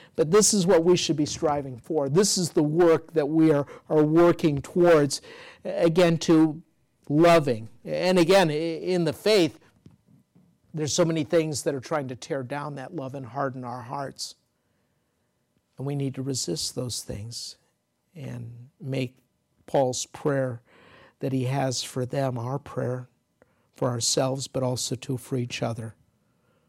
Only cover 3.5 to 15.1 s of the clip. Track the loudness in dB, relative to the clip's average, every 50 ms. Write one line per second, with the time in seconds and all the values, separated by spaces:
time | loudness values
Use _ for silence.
3.5 | 4 2 0 -4 -10 -18 _ 0 2 2 4 4 6 6 6 6 4 4 2 0
4.5 | 0 0 -4 -4 0 4 6 6 8 6 6 2 0 -6 -10 -14 -20 -20 -20 -20
5.5 | -20 _ -10 -8 -2 0 0 2 4 4 4 4 2 2 2 4 6 6 6 4
6.5 | 2 -4 -14 _ _ _ _ _ _ _ _ -2 2 6 6 8 8 6 6 2
7.5 | -2 -4 -6 -12 -18 -18 _ -8 -6 -2 0 2 4 4 6 6 6 6 4 4
8.5 | 0 -2 -2 -4 -6 -6 -4 -2 -2 0 0 -2 -2 -2 0 2 4 4 2 2
9.5 | -2 -8 _ _ _ _ _ -20 -20 _ _ _ _ _ _ _ _ _ _ _
10.5 | _ _ _ _ -8 -6 -6 -2 0 2 2 2 2 -2 -2 0 0 0 0 0
11.5 | -4 -4 -4 -4 -4 -4 -6 -6 -6 -6 -4 -6 -10 -14 -10 -8 -8 -6 -6 -8
12.5 | -8 -8 -8 -10 -10 -12 -14 -12 -10 -10 -10 -10 -10 -12 -14 -10 -8 -6 -6 -6
13.5 | -6 -8 -10 -12 -12 -12 -12 -12 -10 -10 -10 -10 -10 -12 -14 -14 -14 _ _ _
14.5 | _ _ _ _ _ _ _ _ _ _ _ _